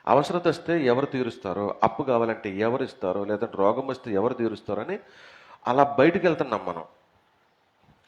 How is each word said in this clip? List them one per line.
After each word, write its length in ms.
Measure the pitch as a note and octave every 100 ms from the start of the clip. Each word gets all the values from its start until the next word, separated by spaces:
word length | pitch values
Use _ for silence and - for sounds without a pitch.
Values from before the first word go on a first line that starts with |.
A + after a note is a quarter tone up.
| -
అవసరత 400 | B2 D3 F3 E3+
వస్తే 380 | C#3+ - E3+ C3
ఎవరు 200 | A#2+ C#3
తీరుస్తారో, 760 | C3+ A#2 - G2 G2 G2+ -
అప్పు 200 | A2 -
కావాలంటే 460 | C3+ A#2 A#2 G#2+ G#2
ఎవరు 340 | F#2+ A2+ C3
ఇస్తారో, 400 | B2 - F#2+ F#2+
లేదంటే 280 | G2+ G#2 A2+ F#2+
రోగం 320 | G2 A#2 C3+
వస్తే 240 | B2 A#2+
ఎవరు 220 | G2 A#2
తీరుస్తారో 480 | B2+ A2+ G#2 - G2
అని 180 | B2+ G#3 - - - - - - A#2
అలా 280 | B2+ C#3+ -
బయటికి 280 | D3+ F#3 F3+
వెళ్తున్నాం 380 | D3+ C#3 G#2 F#2
మనం. 180 | E2 D#2+ _ _ _ _ _ _ _ _ _ _ _